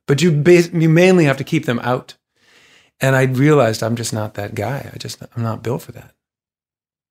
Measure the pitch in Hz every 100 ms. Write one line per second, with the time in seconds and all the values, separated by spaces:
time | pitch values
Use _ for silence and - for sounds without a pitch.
0 | - 139 175 147 165 175 170 175 160 160
1 | 185 180 147 135 135 160 - 117 120 127
2 | - - _ _ _ _ _ _ _ _
3 | 135 131 135 127 147 147 113 110 113 117
4 | 113 110 107 - 104 107 101 139 107 -
5 | 117 - - 117 117 110 123 151 - -
6 | - _ _ _ _ _ _ _ _ _
7 | _